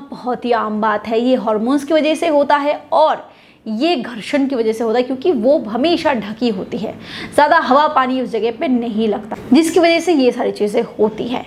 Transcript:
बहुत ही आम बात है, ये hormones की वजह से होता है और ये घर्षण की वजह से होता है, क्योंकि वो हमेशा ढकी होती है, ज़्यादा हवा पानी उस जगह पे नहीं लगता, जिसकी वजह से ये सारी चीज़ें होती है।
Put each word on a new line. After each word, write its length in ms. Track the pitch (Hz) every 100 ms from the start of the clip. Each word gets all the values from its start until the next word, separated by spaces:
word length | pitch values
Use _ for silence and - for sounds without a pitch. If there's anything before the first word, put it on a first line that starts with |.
| 277
बहुत 340 | 226 247 233 240
ही 60 |
आम 300 | 226 214 214
बात 260 | 220 208 208
है, 120 | 226
ये 160 | 247 254
hormones 480 | 214 214 226 285
की 100 | 285
वजह 220 | 320 302 320
से 120 | 339
होता 280 | 294 285 294
है 260 | 285 320 -
और 380 | - 302 240 - - - _ 220
ये 300 | 220 320 311
घर्षण 500 | 214 220 - 285 269
की 80 | 269
वजह 180 | 220
से 100 | 220
होता 140 | 233 233
है, 60 |
क्योंकि 280 | 254 262 359
वो 260 | 277 226 302
हमेशा 540 | 226 233 320 330 311
ढकी 360 | 247 202 214 247
होती 280 | 190 170 233
है, 160 | 202 - - - - -
ज़्यादा 220 | 294 330
हवा 300 | 247 269 302
पानी 340 | 269 254 262
उस 80 | 233
जगह 220 | 220 226
पे 160 | 233 320
नहीं 400 | 247 233 208 220
लगता, 300 | 220 - - -
जिसकी 260 | 262 330 370
वजह 200 | 339 339
से 140 | 330
ये 180 | 311 247
सारी 200 | 240 208
चीज़ें 300 | 196 208 233 226 -
होती 280 | 214 - 233
है। 180 | 247